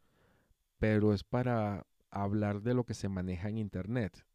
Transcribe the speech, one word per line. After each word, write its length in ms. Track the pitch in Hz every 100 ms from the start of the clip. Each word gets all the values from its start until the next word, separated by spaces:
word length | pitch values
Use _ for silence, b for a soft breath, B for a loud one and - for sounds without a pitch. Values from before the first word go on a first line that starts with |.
| b b b b b _ _ _
pero 320 | 110 107 107
es 100 | 104
para 640 | - 123 123 120 104 98 - _ _
hablar 520 | 101 101 104 104 101
de 120 | 107
lo 100 | 123
que 100 | 117
se 140 | 113 98
maneja 400 | 95 90 90 104
en 100 | 113
Internet. 680 | 104 90 92 123 98 - _